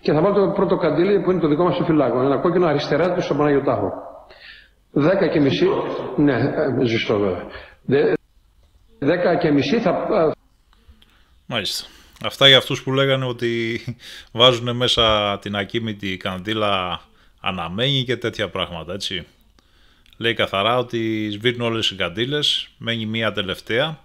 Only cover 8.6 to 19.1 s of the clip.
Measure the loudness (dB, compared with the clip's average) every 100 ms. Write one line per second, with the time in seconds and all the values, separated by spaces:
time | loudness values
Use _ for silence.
8.6 | _ _ _ _ 0 2 2 2 2 2
9.6 | 2 2 2 0 0 2 2 -2 _ _
10.6 | _ _ -20 -20 _ _ _ _ -6 -4
11.6 | -4 -8 -10 -20 -20 -10 -10 4 6 6
12.6 | 4 -6 -2 0 2 0 -2 -4 -4 -2
13.6 | -4 -6 -10 -14 -16 -20 -12 4 4 4
14.6 | -4 -2 0 2 2 2 0 -2 -4 -4
15.6 | -4 -4 -6 -6 -8 -6 -6 -8 -6 -2
16.6 | 0 0 -2 -8 -12 _ _ _ -6 -6
17.6 | -6 -2 -2 -2 -2 -4 -4 -4 -4 -4
18.6 | -6 -8 -10 -8 -8